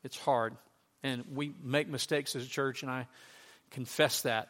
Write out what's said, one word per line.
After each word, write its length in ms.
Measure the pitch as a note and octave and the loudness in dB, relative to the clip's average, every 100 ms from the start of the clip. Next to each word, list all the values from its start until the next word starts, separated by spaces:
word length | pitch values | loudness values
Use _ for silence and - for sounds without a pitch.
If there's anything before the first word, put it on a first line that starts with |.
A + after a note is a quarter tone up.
It's 120 | C3+ - | -10 -4
hard. 400 | - B2+ A2+ A#2 - _ _ _ | 4 4 4 -4 -20 _ _ _
And 220 | C#3 B2 - | -4 -4 -4
we 180 | C#3 D3 - | -4 -4 -6
make 280 | C3+ C#3+ D#3+ | 0 2 2
mistakes 480 | C#3 - D3+ C#3 C3+ | -2 0 0 0 -6
as 80 | |
a 40 | B2+ | -4
church, 340 | - C3+ B2 | 0 0 -2
and 80 | C3+ | -4
I 180 | B2+ B2+ - - - - - _ | -4 -6 -12 -20 -20 -20 -20 _
confess 520 | - B2 - D3+ - | -10 -6 4 4 4
that. 260 | C3+ A2+ G#2 | 0 0 -2